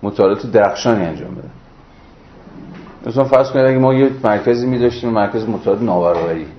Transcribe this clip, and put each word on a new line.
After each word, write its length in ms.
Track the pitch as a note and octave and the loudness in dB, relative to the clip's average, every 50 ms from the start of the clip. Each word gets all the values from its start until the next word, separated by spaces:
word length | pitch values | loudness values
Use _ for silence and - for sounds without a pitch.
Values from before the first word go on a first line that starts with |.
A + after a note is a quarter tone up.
مطالعات 440 | - G2+ G2 - G2+ F#2+ G2+ - - | -8 -6 -2 2 2 2 2 0 -4
درخشانی 580 | A#2 F#2+ A2 G2+ G2 - - - B2 A2+ G2+ F2+ | 0 2 2 2 2 0 -2 0 0 0 0 0
انجام 300 | E2 D#2 - - - - | -4 -6 -8 -12 -14 -14
بدن. 160 | - - - - - - - - - - - - - - - - - - - - - - - - - - - - - - - - - - | -16 -16 -18 -20 -20 -20 -20 -20 -20 -20 -20 -20 -20 -20 -20 -20 -20 -20 -20 -20 -20 -20 -20 -20 -20 -20 -20 -20 -20 -20 -20 -20 -14 -10
مثلاً 180 | A#2 A2+ C#3 C3+ | -6 0 0 2
فرض 260 | C3+ C3+ B2+ C3+ C3+ | 4 4 4 4 4
کنید 160 | - C3+ C3 | 2 2 2
اگه 120 | C3 C3 C3 | 4 4 4
ما 160 | C3 C3 C3 | 4 4 4
یه 160 | C3 C3+ C3+ C3+ C3 B2+ | 4 2 2 2 0 0
مرکزی 420 | A2 G#2 G#2 - B2 A#2+ A#2+ B2 | 0 0 0 2 0 0 0 0
می‌داشتیم، 440 | B2+ B2+ A#2 A#2+ A#2+ A#2+ - B2 A#2 | -2 0 0 0 0 0 -2 -4 -2
مرکز 380 | A2+ G#2+ G#2 G2 A2 A2+ A2 A2+ | 0 0 0 -2 -2 -4 -4 -4
مطالعات 340 | G#2 F2+ - G#2+ G2 G#2 | -6 -4 -2 -2 0 0
نابرابری، 640 | A#2+ G#2+ F2+ F2+ E2+ F2 E2+ E2 E2 E2+ E2 D#2+ D2+ D2+ D#2 | 0 0 0 0 2 0 0 0 -2 -4 -4 -6 -8 -12 -16